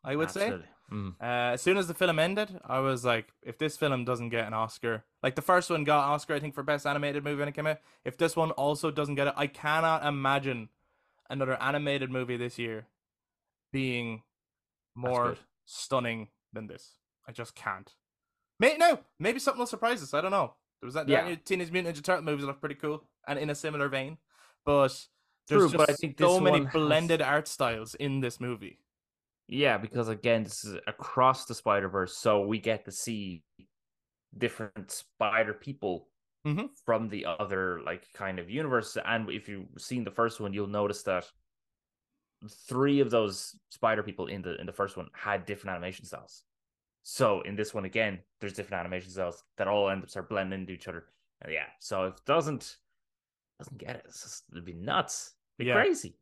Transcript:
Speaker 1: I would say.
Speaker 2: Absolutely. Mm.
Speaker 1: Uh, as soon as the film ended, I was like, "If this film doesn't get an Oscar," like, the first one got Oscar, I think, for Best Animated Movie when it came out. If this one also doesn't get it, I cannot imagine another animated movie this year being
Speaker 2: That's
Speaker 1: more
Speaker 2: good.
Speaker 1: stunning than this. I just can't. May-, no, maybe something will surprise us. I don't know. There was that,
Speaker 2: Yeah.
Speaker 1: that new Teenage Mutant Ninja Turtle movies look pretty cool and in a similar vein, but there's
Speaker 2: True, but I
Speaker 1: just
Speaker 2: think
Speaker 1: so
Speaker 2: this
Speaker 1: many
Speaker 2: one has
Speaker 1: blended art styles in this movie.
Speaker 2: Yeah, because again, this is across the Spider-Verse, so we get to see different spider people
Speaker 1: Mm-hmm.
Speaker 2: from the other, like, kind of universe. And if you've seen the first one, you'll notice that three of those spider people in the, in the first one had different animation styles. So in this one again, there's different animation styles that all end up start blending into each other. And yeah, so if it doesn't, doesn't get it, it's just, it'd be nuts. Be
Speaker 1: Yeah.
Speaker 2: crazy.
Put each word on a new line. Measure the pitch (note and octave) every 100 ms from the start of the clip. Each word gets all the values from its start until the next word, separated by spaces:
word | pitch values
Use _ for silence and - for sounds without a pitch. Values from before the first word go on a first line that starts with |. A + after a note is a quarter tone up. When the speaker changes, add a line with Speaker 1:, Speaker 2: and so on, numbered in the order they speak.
Speaker 1:
I | C3 C#3+
would | D#3+
say. | F#3+
Speaker 2:
Absolutely. | G#3+ F#2 D#2+ _ _
Mm. | G#2 G2 F2+
Speaker 1:
Uh, | A#2 B2 B2
as | B2
soon | F3+ F#3+
as | F3
the |
film | E3 F3+ D#3+
ended, | E3+ G3+ G#3 F#3
I | - C3
was | C3+ B2+
like, | B2 A2+ - _
"If | - -
this | D3+ -
film | D3+ B2+ A#2+
doesn't | A#2+ A#2
get | A#2 A2
an |
Oscar," | A2 A2+ - A#2 A2 _ _
like, | C3+
the | C#3+
first | - F3+ E3+
one | E3
got | D3 D3 C#3
Oscar, | D3 -
I | D3
think, | D3+
for | C#3+
Best | C#3 C#3+ D3
Animated | C#3+ C#3+ C#3+
Movie | C#3+ C#3+
when | D3
it |
came | C#3+ D3+
out. | D3+ _ _ -
If | -
this | E3 E3+
one | D#3+
also | - C#3+ D3 D#3+
doesn't | C#3+ C#3+ C#3
get | C#3+
it, | -
I | C#3+
cannot | - D3+ D#3 E3 D#3+ D3
imagine | C#3+ C3+ C#3 C3+ A#2+ G#2+ _ _ _ _ _ _
another | C3+ C3 C3
animated | C3 D3 D3 C#3 C3
movie | B2+ B2 B2
this | A#2+ -
year | A#2 A2 - _ _ _ _ _ _ _ _
being | C3+ C3 A#2+ A#2 A2+ _ _ _ _ _ _ _ A#2+
Speaker 2:
That's | B2
Speaker 1:
more | B2 A#2+
Speaker 2:
good. | - _ _ -
Speaker 1:
stunning | - - C3 A#2+ A2+ G#2+ _ _
than | A2 G#2+
this. | - - _ _ _ -
I |
just | A2 A#2
can't. | - A2 F#2+ G#2 _ _ _ _ _ _ _
May-, | B3 D#4
no, | E4+ C#4+ _ _
maybe | F#3 B3+
something | C#4 B3
will | A#3+
surprise | G#3+ A3+ A#3+
us. | C#3
I | C#3+
don't | F#3
know. | G3 B2+ _ _ _
There | A#2+
was |
that, | D3 C#3
Speaker 2:
Yeah. | C#3
Speaker 1:
that | F3
new | E3
Teenage | - F#3 E3+
Mutant | F3+ E3+ D3+
Ninja |
Turtle | D3 F3+
movies | D#3+ D3 C#3
look | C#3
pretty | D#3 C#3+
cool | D3+ D3+ _ _ -
and | C#3+
in | D3+
a |
similar | C#3+ D#3 D3+ C#3+
vein, | C3+ C3+ D#3+ _ _ - _
but | D3 C#3+ C3+ - - _ _ _ -
there's | D3+ E3+
Speaker 2:
True, | D#3+
but | D3+
I |
Speaker 1:
just | C#3+
Speaker 2:
think | D#3 C#3
Speaker 1:
so | F3
Speaker 2:
this | F#3
Speaker 1:
many | F#3 D3
Speaker 2:
one | C#3
has |
Speaker 1:
blended | D#3+ D3+ D#3 E3 D#3+
art | C3+ D3 D#3
styles | - B2+ A2+ A2
in | - C#3+ C3+
this | B2 -
movie. | B2 A2+ G2 - _ _ _ _ _ _ -
Speaker 2:
Yeah, | B2 C#3+ G#2
because | A2 B2 A2+
again, | G#2+ A#2+ A2+
this | G#2+ -
is | G#2+ F2+ -
across | - - - C3 B2+ -
the |
Spider-Verse, | A#2 A2+ G2+ F#2+ F#2+ F2+ -
so | A#2 G#2 G2+
we | A2
get | A2+ G#2+
to | -
see | - - A2 G2 E2+ _ - - _ _ _ _ _ _ -
different | A#2+ - G#2+ G#2 F#2+
spider | - - _ G#2+ A2 G#2
people | G#2 - C#3 G2+ E2+ - _ _ _ D3+
Speaker 1:
Mm-hmm. | D3+ C#4 -
Speaker 2:
from | - A2+ A2
the | G#2
other, | - E2 G2+ F#2+ F#2 F2
like, | - F2+ -
kind | - G2 F#2
of | F2
universe. | B2+ D#3 B2 G#2+ G#2+
And | - A2+ G#2+
if | G#2 -
you've | G2+ F#2 -
seen | - B2
the | G2+
first | - A#2 -
one, | G#2
you'll | G2+ G2+
notice | G#2 G2+ G2
that | - F#2 - _ _ _ _ _ _ _ _ _ _ _ G#2 - -
three | B2 C#3 C#3+
of | B2
those | A#2 G#2+ F#2+ - - _
spider | - A2+ A2
people | G#2+ G2 D#2
in | G2
the, | F2+ E2
in | F2
the |
first | - G2 -
one | E2
had | - G#2 G2 E2+
different | G2+ G2
animation | F2+ F2+ F#2
styles. | - - - - _ _ _ _ _ _
So | - - A#2+ G2
in | - G#2
this | G#2+
one | A2
again, | F#2+ A2+ G#2+ F#2 _ _
there's | G2+
different | F#2+ F#2+ F#2+
animation | F2 F#2 F#2
styles | F#2 F2 E2 _ -
that | G2
all | G#2 G2
end | G2
up | -
start | G2 F2
blending | G2+ F#2+ F#2+
into | F2+
each | F2+ -
other. | E2+ - _ _ _
And | -
yeah, | D#2 C#2+ _
so | - G2
if | F#2+
it | - -
doesn't, | D#3+ D3+ C3 - - _ _ _ _ _ _ _ _
doesn't | - B2
get | - B2
it, | -
it's | -
just, | - - _
it'd | E2+
be | F2
nuts. | E2+ G#2+ F3+ - - - _ _ -
Be | B2
Speaker 1:
Yeah. |
Speaker 2:
crazy. | B2 F#4+ E4+ - -